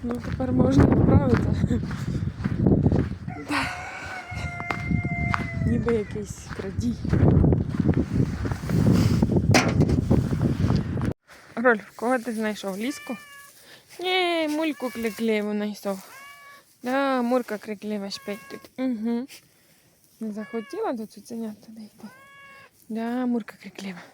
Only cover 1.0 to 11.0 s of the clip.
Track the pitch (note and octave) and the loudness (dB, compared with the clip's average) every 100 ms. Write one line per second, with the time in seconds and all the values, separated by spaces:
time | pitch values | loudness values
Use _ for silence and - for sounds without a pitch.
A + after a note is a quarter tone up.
1 | - - C4 A#3 - - - - - - | 8 6 6 2 2 2 2 0 -2 -6
2 | - - - - - - - - - - | -4 -4 -4 -4 -4 2 4 6 4 4
3 | - - - - C#4+ - C4+ - - - | 0 -4 -10 -10 -4 -2 -2 -6 -10 -10
4 | - - - F5+ - F5+ E5+ F5 - - | -10 -10 -10 -8 -8 -8 -4 -4 0 -2
5 | F5 E5+ - - - - A#3 A#3 A3+ A#3 | 0 -2 0 -2 -2 -2 0 0 2 0
6 | G3+ A3 G3+ - - - G3 F#3 A#3 A3+ | -2 -8 -8 -12 -12 -10 -8 -4 -4 -4
7 | - - - - - - - - - - | 0 4 6 6 6 4 0 0 2 2
8 | - - - - - - - - - - | 0 0 0 -2 -4 -4 0 2 4 6
9 | - - - - - - - - - - | 4 4 4 2 4 4 4 2 2 2
10 | - - - - - - - - - - | 2 2 2 0 0 2 2 2 0 -2